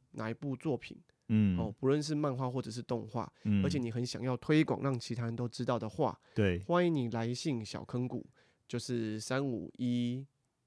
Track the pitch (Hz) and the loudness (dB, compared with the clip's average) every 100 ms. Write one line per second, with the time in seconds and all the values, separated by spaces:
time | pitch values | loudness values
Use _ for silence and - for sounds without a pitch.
0 | _ - 110 113 143 131 160 123 - - | _ -8 -6 -6 -6 -4 -2 -2 -4 -18
1 | - _ - 110 101 90 110 107 131 147 | -20 _ 0 4 4 4 0 0 2 2
2 | 147 151 151 127 127 127 120 113 - 120 | 2 0 0 0 -2 -2 -4 -8 -4 -4
3 | 107 120 98 - 107 101 92 135 120 113 | -4 -6 -6 -6 2 4 4 2 -2 -2
4 | 123 - 127 123 - 156 160 117 139 127 | -4 -4 -4 -2 4 4 4 2 0 -2
5 | - 117 117 117 120 - 123 120 110 127 | -4 -4 -4 -4 -4 -2 0 0 -2 0
6 | 131 - _ - 101 87 95 175 175 156 | 0 0 _ 4 4 4 2 4 6 4
7 | 120 113 113 123 165 123 107 - - 123 | 2 0 0 -2 -2 -2 -4 -8 -4 -2
8 | 127 127 - _ _ _ _ 120 - 120 | -2 -4 -8 _ _ _ _ -6 -4 -2
9 | 110 107 110 131 139 113 82 - 123 123 | -2 -4 -2 -2 0 -2 -6 -2 0 2
10 | 120 127 139 _ _ _ | 0 -2 -8 _ _ _